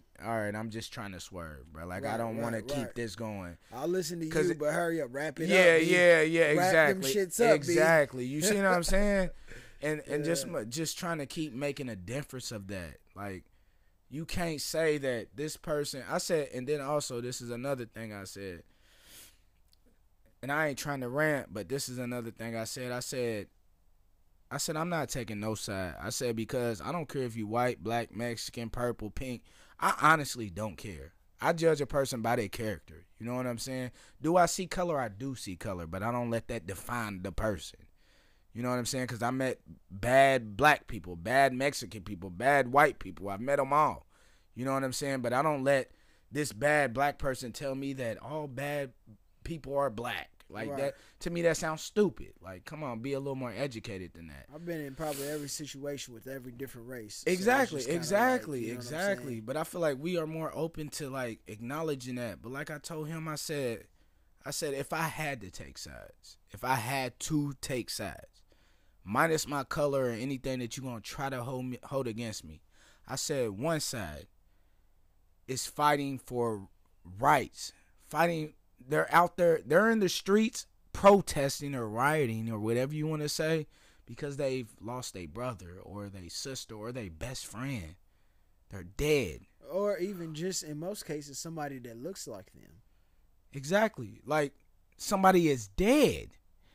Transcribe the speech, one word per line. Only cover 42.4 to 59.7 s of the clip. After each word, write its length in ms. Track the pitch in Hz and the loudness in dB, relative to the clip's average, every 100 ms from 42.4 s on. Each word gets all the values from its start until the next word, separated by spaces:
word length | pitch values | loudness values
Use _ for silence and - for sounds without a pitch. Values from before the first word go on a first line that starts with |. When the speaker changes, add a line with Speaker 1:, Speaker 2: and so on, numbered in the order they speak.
| 127 143 123 | 4 6 6
Speaker 1:
white 260 | 139 147 - | 6 6 4
people. 300 | 95 90 98 | -10 -8 -8
I've 120 | 98 | -6
met 200 | 131 143 | 0 0
'em 120 | 135 | 4
all. 340 | 147 143 98 - _ - - _ 113 | 4 4 2 -12 _ -20 -20 _ -6
You 80 | |
know 80 | 131 | -2
what 80 | 135 | 0
I'm 80 | 135 | 0
saying? 300 | 123 139 135 | -2 -2 -2
But 100 | 117 | 0
I 80 | 127 | 2
don't 200 | 156 143 | 2 2
let 300 | 131 139 - - - _ - | 4 4 2 -12 -20 _ -8
this 200 | 139 147 | -4 -4
bad 400 | 104 143 151 135 | 0 2 4 2
black 260 | 117 143 - | 2 0 0
person 340 | 143 127 123 | -4 -4 -8
tell 220 | - 143 135 | -8 -6 -4
me 160 | 139 | -6
that 240 | 135 117 104 | -4 -4 -4
all 280 | 127 151 147 | -6 -8 -8
bad 440 | 127 143 147 135 - - 104 _ _ | -6 -4 -4 -6 -10 -20 -20 _ _
people 320 | - 165 127 139 | -10 -8 -2 2
are 100 | 139 | 2
black. 440 | 107 120 92 - - - | 0 -4 -4 -8 -16 -14
Like 200 | 104 131 | -8 -6
Speaker 2:
Right. 80 | 139 | -2
Speaker 1:
that, 180 | 139 - - - | -2 -4 -20 -8
to 100 | 175 | -4
me, 120 | 170 | 2
that 140 | 165 156 | 4 4
sounds 220 | 160 160 | 0 -4
stupid. 520 | - 208 196 - - - | -2 4 4 2 -14 -14
Like, 240 | 92 92 | -14 -14
come 180 | - 151 | -12 -10
on, 160 | 143 113 | -6 -6
be 140 | 135 | -4
a 80 | 135 | -2
little 160 | 139 131 | -2 -4
more 160 | 123 | -6
educated 600 | 101 143 110 - 95 87 | -4 -4 -4 -8 -8 -10
than 120 | 80 80 | -12 -16
that. 200 | 69 - | -16 -16
Speaker 2:
I've 120 | 151 | -12
been 160 | 175 160 | -8 -6
in 160 | 143 135 | -8 -6
probably 320 | 156 139 143 | -4 -4 -4
every 200 | 151 143 | -6 -6
situation 640 | - 143 139 143 143 - | -8 -10 -8 -6 -6 -10
with 140 | 117 131 | -14 -12
every 240 | 135 123 | -12 -12
different 380 | 120 135 123 117 | -10 -12 -10 -10
race. 260 | 123 107 - | -10 -10 -4
So 120 | 165 | 0
it's 60 | 180 | 2
Speaker 1:
Exactly, 400 | 208 269 247 147 | 4 4 4 0
Speaker 2:
just 100 | 120 | -2
kinda 80 | 170 | -2
Speaker 1:
exactly, 580 | 160 202 254 254 170 131 | 2 4 4 2 -2 -6
Speaker 2:
like, 80 | 113 | -4
you 20 | |
know 60 | 123 | -6
what 20 | |
I'm 60 | 120 | -6
Speaker 1:
exactly. 440 | 156 196 185 117 | -2 -2 -2 -4
Speaker 2:
saying? 80 | 113 110 | -8 -6
Speaker 1:
But 100 | 151 | -6
I 60 | |
feel 180 | 160 | -4